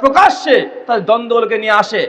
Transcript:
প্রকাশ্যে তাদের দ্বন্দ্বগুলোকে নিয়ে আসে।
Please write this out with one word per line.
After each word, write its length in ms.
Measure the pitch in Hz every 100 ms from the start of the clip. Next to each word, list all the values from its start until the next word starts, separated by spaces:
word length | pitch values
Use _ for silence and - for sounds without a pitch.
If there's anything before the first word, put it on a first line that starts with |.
প্রকাশ্যে 540 | 269 320 381 381 320 226 - - -
তাদের 180 | 226 185
দ্বন্দ্বগুলোকে 480 | 233 233 233 220 220
নিয়ে 120 | 220 208
আসে। 200 | 202 208